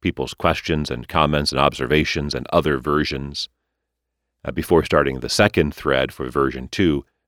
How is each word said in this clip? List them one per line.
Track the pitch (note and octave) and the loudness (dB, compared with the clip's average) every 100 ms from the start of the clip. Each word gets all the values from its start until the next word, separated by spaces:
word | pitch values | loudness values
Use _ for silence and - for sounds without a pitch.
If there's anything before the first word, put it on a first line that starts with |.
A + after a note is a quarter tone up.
people's | F2+ - C2 | -6 -4 -6
questions | - E2+ D#2+ - D#2 D2 | 0 0 0 -2 -2 -2
and | B1 A#1 | -8 -2
comments | E2 D2+ D2+ C#2+ | 0 2 2 0
and | C2+ | 2
observations | C#2 C#2 B1+ D#2 - D#2+ C#2+ B1+ | 2 0 2 2 2 -2 -4 -6
and | - | 0
other | E2+ D2+ C2+ | 0 2 0
versions, | C#2 D2 C#2+ C#2 C#2+ C#2+ - _ _ _ _ _ _ _ _ _ - | 0 0 0 -4 -8 -10 -12 _ _ _ _ _ _ _ _ _ -8
uh, | |
before | B1+ - E2 - | -6 2 4 4
starting | D#2 C#2 C2 | 2 2 -2
the | C2+ | -2
second | - G#2 F2 D2+ | 2 2 4 0
thread | - D2 C2 C2+ | -2 -2 0 0
for | - B1+ | -4 -4
version | C#2+ C2+ C2 B1+ | 0 -2 -2 -6
two, | - E2+ C#2 - _ | 0 2 2 -4 _